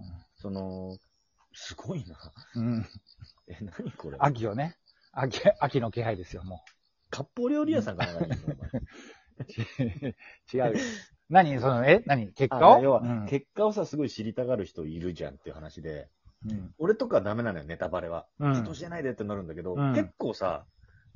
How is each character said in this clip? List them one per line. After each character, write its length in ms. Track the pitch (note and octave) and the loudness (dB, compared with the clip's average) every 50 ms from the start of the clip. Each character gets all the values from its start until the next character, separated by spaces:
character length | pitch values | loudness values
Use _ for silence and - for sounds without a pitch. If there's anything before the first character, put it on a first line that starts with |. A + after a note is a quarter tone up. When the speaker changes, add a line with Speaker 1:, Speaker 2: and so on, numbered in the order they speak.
Speaker 1:
ん。 20 | G2 F#2 F2 - - _ _ | -12 -14 -16 -18 -18 _ _
Speaker 2:
そ 160 | _ - G2+ | _ -10 -8
の、 460 | F#2+ F#2+ F#2+ F#2+ F#2 F#2 F#2 F#2 F#2 - _ _ _ _ _ _ _ _ _ _ | -6 -6 -6 -6 -8 -8 -10 -10 -12 -14 _ _ _ _ _ _ _ _ _ _
す 240 | - - - - - | -20 -18 -16 -16 -16
ご 180 | - - - F#3+ | -12 -10 -8 -8
い 100 | D3+ F#2+ | -8 -10
な。 120 | F2+ D#2 - - E2 - - - - - | -10 -16 -18 -20 -20 -20 -20 -20 -10 -6
Speaker 1:
う 40 | A#2+ | -4
ん。 260 | A2+ A#2+ A#2+ A2 G2 - - G2+ - _ _ - - - _ _ _ | -2 0 -2 -2 -4 -6 -12 -18 -20 _ _ -20 -20 -20 _ _ _
Speaker 2:
え、 100 | - E2+ - | -18 -14 -12
何 320 | G#2 - - - B3 - | -12 -12 -10 -10 -12 -12
こ 180 | - - - D2+ | -12 -12 -12 -12
れ？ 60 | C2+ - | -2 0
Speaker 1:
秋 260 | C#3+ D3 C3 A2 A2 G#2+ | 2 2 2 0 -4 -4
を 80 | G2+ | -4
ね。 200 | B2 D3 F3 - _ _ _ _ _ _ _ | -4 -6 -6 -8 _ _ _ _ _ _ _
秋、 280 | _ B2+ C3 C3+ - - - G3+ - - | _ -4 -4 -4 -4 4 4 4 4 4
秋 200 | D3+ C#3+ - C3+ | 0 0 0 0
の 120 | A#2 A2 | 0 0
気 100 | - A#2+ | -2 -2
配 140 | A2+ A2+ G#2+ | -2 -2 -4
で 80 | F2+ F2+ | -4 -8
す 100 | - F2+ | -12 -14
よ、 80 | E2+ | -12
も 140 | E2 F#2 F2+ | -12 -12 -12
う。 140 | - - - _ _ _ _ _ _ _ _ | -14 -16 -20 _ _ _ _ _ _ _ _
Speaker 2:
割 180 | - B2+ C#3 - _ | -10 -10 -10 -8 _
烹 120 | A#3+ A#3+ B3+ | -2 0 0
料 160 | D4 D4+ D4+ | 2 2 2
理 80 | D#4 | 2
屋 100 | D#4+ B3+ | 2 0
さ 100 | G#3+ G#3+ | 0 -2
ん 40 | F#3+ | -2
か 80 | - - | -2 -4
な 80 | - - | -4 -2
ん 40 | - | -4
か 80 | F3 | -4
に 60 | D#3+ | -2
い 40 | C3+ | -4
ん 120 | - - D3+ | -4 -4 -6
の、 60 | C#3+ | -8
お 40 | - | -8
前。 120 | - - - A#2+ - - - - - - - - _ _ _ - | -8 -8 -6 -8 -8 -10 -14 -20 -20 -20 -20 -20 _ _ _ -16
Speaker 1:
<laughs> 760 | B2+ - - A#2 A2 - - - B2+ A2+ F2 - C#3 B2 - - - - - _ _ - | -16 -12 -8 -8 -8 -6 -4 -2 -2 -2 -2 -4 -8 -8 -8 -10 -16 -20 -20 _ _ -4
違 200 | - C4 B2 A#2 | -2 0 2 2
う 20 | - | 2
よ。 60 | B3+ C4 A#3 A3 G3 - - - _ _ - | 0 -2 -4 -8 -10 -14 -18 -20 _ _ 6
何？ 280 | D#3 F#3+ F3+ D3 C#3 B2 | 6 6 8 8 2 2
そ 80 | A#2 C3+ | 2 2
の、 180 | B2+ A#2 B2+ | 2 4 6
え？ 160 | C#3 F3 A3+ - | 6 6 6 6
何？ 280 | - C#3 B2 G#2+ F#2+ | 2 0 0 0 -4
結 160 | - - C3+ A#2 | 0 0 0 2
果 200 | C3 B2+ D#3 G3 | 4 8 10 12
を？ 60 | B3 | 12
Speaker 2:
あ、 40 | - | 12
要 120 | C3 C#3 | 10 6
は、 80 | B2+ A2 | 4 4
Speaker 1:
う 60 | A#2+ | 4
ん。 200 | A#2+ A#2+ A2+ G#2 | 0 -2 -2 0
Speaker 2:
結 200 | F#2+ C#3 C#3 - _ _ | -2 -2 -2 -2 _ _
果 100 | G3+ G#3+ | 2 2
を 60 | G#3+ | 2
さ、 140 | G#3 G#3 E3 | 2 0 -4
す 100 | - - | -2 -2
ご 80 | D3+ C#3+ | -2 -2
い 60 | A2+ | -2
知 140 | - - G#2 | -4 -6 -6
り 100 | A2+ - | -4 -4
た 100 | B2+ B2 | -4 0
が 120 | B2 B2+ | 0 0
る 80 | G#2+ F#2 | 0 -2
人 200 | - - F2+ D#2 | -6 -8 -8 -8
い 120 | D#2 E2 E2+ | -8 -6 -4
る 160 | E2+ F2+ E2 | -4 -4 -4
じ 100 | D#2+ D#2+ | -4 -8
ゃ 60 | D2 | -8
ん 40 | C#2+ | -8
っ 40 | - | -12
て 100 | _ D#2+ | _ -16
い 40 | |
う 20 | C#2+ | -14
話 280 | D2+ D#2 D2+ - - | -14 -14 -14 -14 -12
で。 260 | D2+ D#2+ D2+ C#2+ - - _ _ _ - _ _ A2 | -10 -8 -8 -10 -12 -14 _ _ _ -20 _ _ -10
Speaker 1:
う 80 | A2 | -8
ん。 220 | G#2+ G2 F#2 F2 - - | -8 -8 -8 -12 -8 0
Speaker 2:
俺 180 | D#3 F#3+ A3 | 2 2 2
と 100 | - C4 | 2 0
か 100 | A#3+ - | 2 2
は 60 | A#2 | 2
ダ 120 | F#2+ G#2 G#2+ | 2 2 0
メ 80 | A#2 A#2 | 0 -2
な 80 | A2 | -2
の 80 | F#2 D#2 | -2 -4
よ、 40 | D2 | -6
ネ 120 | D#2 E2+ | -8 -6
タ 120 | - F2+ E2 | -6 -4 -4
バ 120 | F2+ F2 | -2 -4
レ 80 | E2+ E2+ | -4 -4
は。 180 | E2+ E2 - - _ - | -6 -8 -8 -12 _ -2
Speaker 1:
う 100 | D3 C#3+ | 0 2
ん。 40 | C3+ | 2
Speaker 2:
ず 80 | B2 | 2
っ 20 | A2 | 0
と 100 | G2 - | -4 -6
教 120 | - E3+ | -10 -10
え 20 | E3+ | -10
な 100 | E3+ E3+ | -8 -6
い 60 | C#3+ | -4
で 80 | B2+ | -4
っ 20 | A2+ | -4
て 80 | - | -4
な 140 | G#2+ G2+ G#2 | -6 -6 -6
る 80 | G2+ F2+ | -6 -6
ん 20 | |
だ 80 | D#2+ D#2 | -8 -10
け 80 | E2+ | -8
ど、 120 | E2 F#2 - | -6 -6 -2
Speaker 1:
う 60 | C#3 | 0
ん。 140 | C#3 C3+ B2 | 0 2 2
Speaker 2:
結 160 | - G2+ E2 - - | 2 0 0 -6 -6
構 160 | - B2+ G#2 | -6 -6 -2
さ、 320 | - G2 F#2 D#2+ C#2+ - - _ _ - - - - _ - - | -2 -2 -2 -2 -4 -6 -14 _ _ -20 -20 -20 -20 _ -18 -10